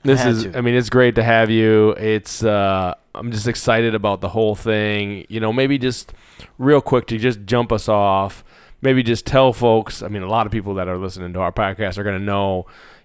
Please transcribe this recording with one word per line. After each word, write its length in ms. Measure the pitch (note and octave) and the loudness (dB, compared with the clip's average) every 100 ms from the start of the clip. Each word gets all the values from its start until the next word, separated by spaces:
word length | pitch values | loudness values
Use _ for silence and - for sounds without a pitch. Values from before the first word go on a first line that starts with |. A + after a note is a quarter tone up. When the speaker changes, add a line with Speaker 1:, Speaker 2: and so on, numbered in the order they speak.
Speaker 1:
This 160 | C3+ C3 | 2 4
Speaker 2:
had 100 | B2+ | 4
Speaker 1:
is, 100 | A2+ | 0
Speaker 2:
to. 140 | A2 B2+ | -2 -4
Speaker 1:
I 20 | |
mean, 140 | A#2+ | 0
it's 160 | B2 A2 | 0 2
great 240 | B2+ B2 | 4 4
to 80 | A#2 | 4
have 260 | A2+ A2+ A2 | 2 4 4
you. 420 | A2+ A2 A2 G#2+ | 4 4 6 4
It's, 520 | - A2 G#2+ - - | 2 -2 -2 -4 -4
uh, 480 | A2+ G#2 G2 F#2+ F2+ - _ | 0 2 0 0 -2 -6 _
I'm 180 | - A#2+ | -12 -8
just 160 | G#2+ A2+ | -6 -4
excited 460 | A2+ - A2+ A#2 | -4 0 2 2
about 260 | G#2+ G#2 G2 | 0 -2 -4
the 80 | F2+ | -4
whole 260 | A2 A2 | -2 -2
thing. 720 | G#2 A2+ G#2+ G#2 G#2 G2+ G2+ - | -2 -2 -2 0 -4 -6 -8 -10
You 100 | A2 | -6
know, 140 | A2 | -2
maybe 240 | A#2+ C3+ C#3 | 0 0 0
just 340 | B2+ A#2+ - - _ - - - | -2 -6 -10 -18 _ -20 -20 -2
real 240 | C3 C#3+ | 4 4
quick 240 | - B2+ - | 4 0 0
to 100 | A2+ | -2
just 280 | B2 G#2+ G2 | -2 -2 -2
jump 260 | A#2+ A#2 | 0 2
us 160 | A2 - | 0 0
off, 560 | G#2 G2+ F#2+ G2 - - _ - - | 2 4 2 0 -6 -20 _ -20 -4
maybe 200 | C3+ C3 | 2 2
just 220 | A#2 A#2 | 2 -2
tell 300 | - C3+ C3 | 0 4 4
folks, 480 | A2 A#2+ A2 G#2+ - | 4 2 2 0 -8
I 60 | G2 | -10
mean, 140 | G#2 | -8
a 60 | F#2 | -4
lot 160 | A2+ | -2
of 80 | G#2+ | -2
people 220 | A2 G2 | -4 -4
that 140 | G2 F#2 | -6 -4
are 100 | F#2 | -6
listening 340 | F#2+ F2+ F2+ | -8 -10 -10
to 80 | F2+ | -4
our 120 | F2+ | -4
podcast 440 | F#2 G2 G2 G2+ F2+ | -2 -2 -2 -6 -4
are 80 | |
gonna 140 | G#2 F#2+ | -4 -4
know, 480 | G2+ G2+ G2 F#2 - - - - | -2 -2 -2 -4 -6 -16 -20 -20